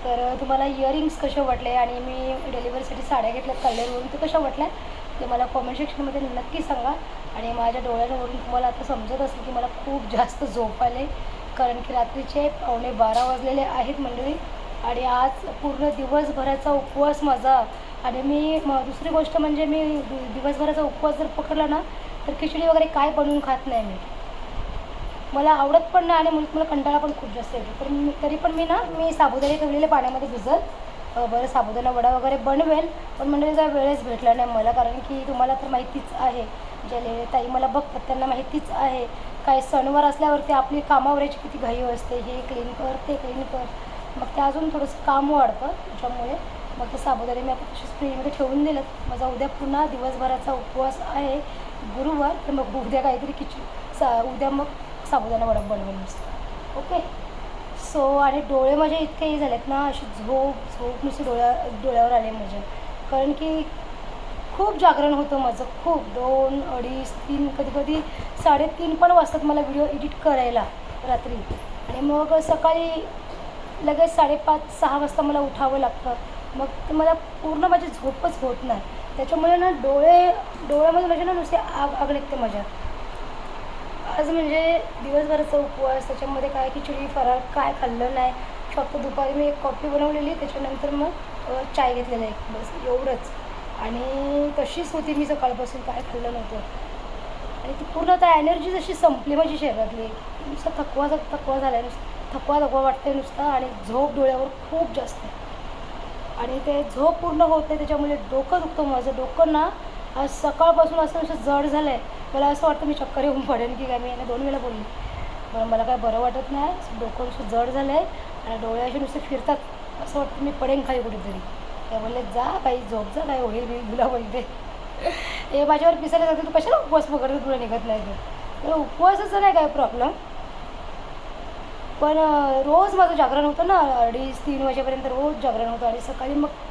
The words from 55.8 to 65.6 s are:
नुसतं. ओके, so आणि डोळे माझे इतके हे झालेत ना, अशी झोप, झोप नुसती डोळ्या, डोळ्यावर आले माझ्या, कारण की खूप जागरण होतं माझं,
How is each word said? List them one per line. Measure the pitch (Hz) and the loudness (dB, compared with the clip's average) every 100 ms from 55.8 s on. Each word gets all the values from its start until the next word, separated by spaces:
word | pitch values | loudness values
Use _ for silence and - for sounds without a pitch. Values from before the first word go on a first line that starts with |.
| 196 196 | -4 -6
नुसतं. | 190 - - - - - - 262 | -8 -8 -8 -6 -8 -8 -8 -8
ओके, | 285 349 - - - - - - - - - | -2 -2 -2 -8 -10 -8 -8 -10 -10 -10 -4
so | 311 269 277 | 2 4 6
आणि | 285 277 | 6 4
डोळे | - 269 262 294 | 0 2 4 4
माझे | 311 320 | 4 2
इतके | 311 - 311 | -2 -2 -2
हे | 302 | 0
झालेत | 285 233 - | 0 0 -2
ना, | 269 285 | 0 0
अशी | 269 220 208 | -2 -6 -8
झोप, | 214 269 277 277 - - | -2 0 0 -2 -8 -6
झोप | 240 247 277 | -6 -4 -4
नुसती | 247 | -4
डोळ्या, | 269 240 240 240 240 220 | -2 2 4 4 -2 -2
डोळ्यावर | 262 233 233 | 0 4 6
आले | 240 220 | 4 2
माझ्या, | 220 202 208 202 - - - - | -6 -6 -8 -8 -8 -8 -10 -2
कारण | 269 277 | 2 2
की | 294 320 311 302 - - - - - - - - - | 0 -2 -2 -2 -8 -10 -10 -10 -10 -8 -8 -8 0
खूप | 415 330 | 0 6
जागरण | 349 285 294 | 6 8 4
होतं | 285 294 277 | 4 2 2
माझं, | 254 226 | 0 -2